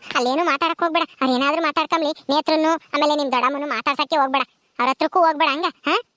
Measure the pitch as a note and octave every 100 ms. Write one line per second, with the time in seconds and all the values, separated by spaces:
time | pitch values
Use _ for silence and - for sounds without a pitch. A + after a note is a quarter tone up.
0 | - D4 B3 C4+ F4 C#4 E4 E4 E4+ E4
1 | E4 - C4+ B3 C#4 D#4+ D#4+ D#4 D#4 E4
2 | D4+ D#4 - C#4+ D4+ D#4 D#4 D#4+ - D4
3 | D4+ D4 C#4 B3 B3+ C#4+ D4 A3+ C4 C#4
4 | D4 D#4+ C4+ C4+ B3 _ _ - B3+ C4
5 | D#4 F#4 E4 D4+ D#4 C#4 F4 - - F#4+
6 | -